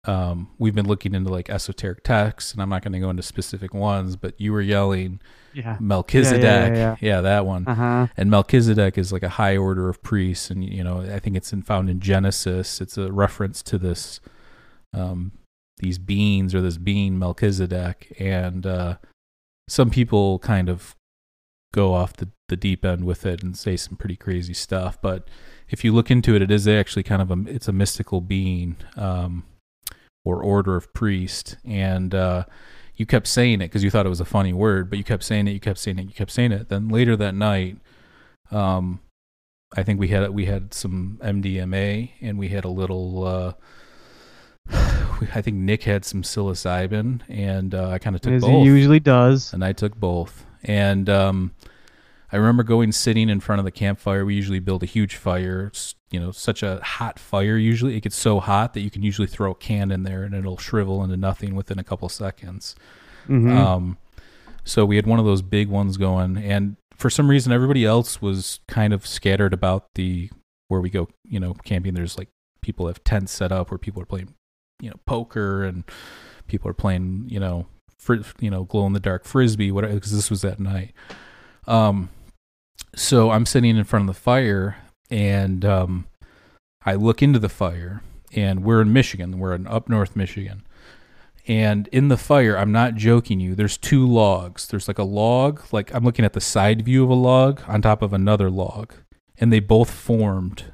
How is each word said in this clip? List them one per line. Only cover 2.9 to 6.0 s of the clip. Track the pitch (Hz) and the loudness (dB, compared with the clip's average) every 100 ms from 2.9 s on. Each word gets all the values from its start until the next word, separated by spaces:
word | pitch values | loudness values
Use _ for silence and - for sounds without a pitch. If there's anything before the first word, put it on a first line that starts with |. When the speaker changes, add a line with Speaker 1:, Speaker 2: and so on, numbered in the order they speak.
| 92 | -4
Speaker 1:
go | 92 | -4
into | 90 | -4
specific | - - - 95 98 | -6 -8 -8 -10 -10
ones, | 101 101 98 92 90 | -4 -2 -2 -4 -8
but | 92 - | -10 -6
you | 101 | -4
were | 104 | -2
yelling, | 98 101 98 95 92 92 - - _ | 2 2 2 0 -4 -10 -16 -20 _
Speaker 2:
Yeah. | 143 117 107 | -12 -8 -4
Speaker 1:
"Melchizedek." | 107 95 | 0 0